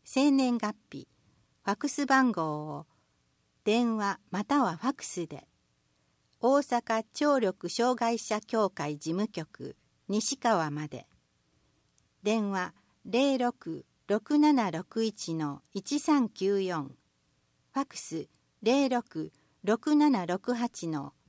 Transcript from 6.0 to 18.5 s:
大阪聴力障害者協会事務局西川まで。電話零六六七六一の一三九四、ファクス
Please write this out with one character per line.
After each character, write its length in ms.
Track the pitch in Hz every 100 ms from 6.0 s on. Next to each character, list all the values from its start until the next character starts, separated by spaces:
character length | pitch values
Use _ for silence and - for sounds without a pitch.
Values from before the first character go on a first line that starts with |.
| _ _ _ _
大 180 | 240 277
阪 480 | 285 240 - 226 220
聴 260 | - 294 277
力 300 | 208 185 175
障 260 | - 240 254
害 220 | 233 233
者 240 | - 208
協 300 | - 226 202
会 260 | - 147 147
事 140 | 160
務 160 | 175 220
局 480 | - 156 - 135 - _ _ -
西 300 | 202 - 269
川 340 | - 208 160
ま 160 | 147 151
で。 180 | 127 - _ _ _ _ _ _ _ _ _ _ _
電 260 | 208 220 208
話 240 | 196 180 - _ _ -
零 320 | 233 277 262
六 480 | 240 - - 160 - _ -
六 320 | 208 - 294
七 320 | 302 277 208
六 320 | 160 - 226
一 320 | 226 208 - 165
の 260 | 151 139 _
一 280 | 196 - 285
三 300 | - 294 226
九 300 | - 190 202
四、 320 | 190 170 139 131 _ _ _ _ _ _ _
フ 60 | -
ァ 60 | 269
ク 100 | -
ス 320 | - 160 143 _ _